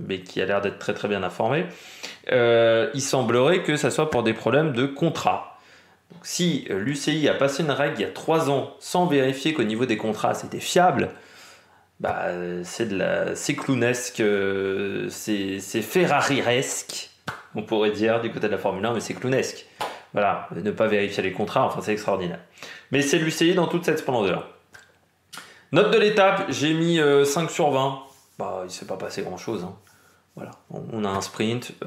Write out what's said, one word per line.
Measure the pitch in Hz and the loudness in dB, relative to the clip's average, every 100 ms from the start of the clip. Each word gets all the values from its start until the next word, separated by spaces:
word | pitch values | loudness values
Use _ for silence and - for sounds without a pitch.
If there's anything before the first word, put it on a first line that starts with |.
| 98 | -6
mais | 95 | -6
qui | - - | -6 -4
a | 95 | 0
l'air | 101 | 0
d'être | 101 - | 0 -4
très, | - | -4
très | 101 104 | -4 -2
bien | 98 | -2
informé, | 92 - 110 147 180 - - - - - - | -2 -2 0 0 -2 -8 -18 -16 -16 -12 0
euh, | 127 120 117 113 113 113 | 4 6 6 6 4 2
il | 139 | -2
semblerait | 131 135 117 120 139 185 | -2 0 2 4 4 4
que | 175 147 | 2 0
ça | 139 | 0
soit | - 156 | 0 0
pour | 123 | 2
des | 110 | 0
problèmes | 110 113 131 160 | 0 2 4 2
de | 120 139 | 2 -2
contrat. | - 165 - - 92 - - - - - _ _ | 0 -2 0 0 0 -4 -18 -20 -20 -20 _ _
Donc, | - | -20
si, | - - 180 143 - | -8 0 2 0 -2
euh, | 95 | -4
l'U | 110 147 | -2 -4
C | - | -2
I | 156 135 | 2 2
a | |
passé | 95 139 139 | 4 2 2
une | 156 | 0
règle | 131 151 - | 0 0 -2
il | |
y | 92 | -4
a | |
trois | - - 160 139 | -4 0 2 2
ans | 135 120 - | 0 -2 -10
sans | - 180 175 | -4 0 4
vérifier | 143 131 135 156 | 4 2 0 -2
qu'au | 151 | 0
niveau | 107 110 123 | 0 0 0
des | 107 | 0
contrats, | 110 107 120 117 | -2 -2 0 -2
c'était | - - | -6 -8
fiable, | - 180 175 127 92 - - - - - _ _ _ - | 0 4 6 4 0 -4 -20 -20 -20 -20 _ _ _ -8
bah, | 95 90 90 | -4 -2 -4
euh, | 90 87 87 | -4 -6 -6
c'est | 90 - 117 | -6 -4 -2
de | 95 | 0
la, | 90 90 90 - | 0 0 -2 -4
c'est | - 143 | -4 -4
clownesque, | - 127 117 123 - - | 0 2 2 0 -4 -2
euh, | 107 101 98 98 98 98 101 98 101 | 0 2 0 0 -2 -2 -4 -4 -6
c'est, | - - 101 98 98 | -6 -4 -2 -2 -6
c'est | - 110 | -4 -4
ferrariresque, | 107 190 170 143 - 131 104 123 - - - - - _ - - - 113 | 0 2 2 2 2 0 2 0 0 -6 -8 -12 -14 _ -14 -12 -10 -10
on | |
pourrait | 107 110 107 | -2 0 2
dire, | 98 107 117 | 2 2 0
du | 113 | -2
côté | 87 107 | -2 -2
de | |
la | 98 | 0
Formule | 101 92 110 | -2 -2 -2
un, | |
mais | 117 | -2
c'est | - 90 | -4 -6
clownesque. | 127 131 - - - - - - - | -2 0 0 -6 -14 -10 -10 -10 -8
Voilà, | - 101 90 - 85 | 0 0 0 -6 -6
ne | 104 | -4
pas | 98 110 | 0 2
vérifier | 104 101 104 | 2 0 -2
les | 95 | -2
contrats, | 87 104 131 131 | -2 -2 2 0
enfin, | - | 0
c'est | 101 | -2
extraordinaire. | 104 - 98 87 87 - - - - - | -2 0 -2 -2 -6 -12 -20 -18 -18 -2
Mais | 135 | 0
c'est | 139 175 | 2 2
l'U | 160 | 2
C | 151 165 | 2 2
I | 180 | 4
dans | 160 | 2
toute | 170 170 | 0 0
cette | 156 | -2
splendeur. | - 123 98 82 - - _ - - _ _ _ _ - - - - | 0 0 2 0 -6 -16 _ -20 -20 _ _ _ _ -20 -20 -20 0
Note | 156 208 | 4 6
de | 226 | 6
l'étape, | 208 208 196 185 - | 4 6 4 4 -2
j'ai | 123 147 | -2 0
mis, | 160 170 170 | 2 2 4
euh, | 147 143 143 | 6 6 4
cinq | 170 160 | 2 -2
sur | - 151 | 0 2
vingt. | 131 135 139 - - _ - | 2 0 -2 -12 -20 _ -10
Bah, | 98 92 92 | -8 -6 -8
il | |
s'est | - 104 | -12 -10
pas | 92 | -8
passé | 104 - | -8 -8
grand-chose, | 101 90 - 104 | -8 -8 -6 -6
hein. | 90 104 _ _ _ _ _ - | -8 -12 _ _ _ _ _ -16
Voilà, | - - - | -16 -16 -16
on, | - - | -14 -10
on | 113 101 | -4 -2
a | |
un | 95 | -2
sprint, | - - 110 120 - - | -4 -2 -2 -2 -6 -10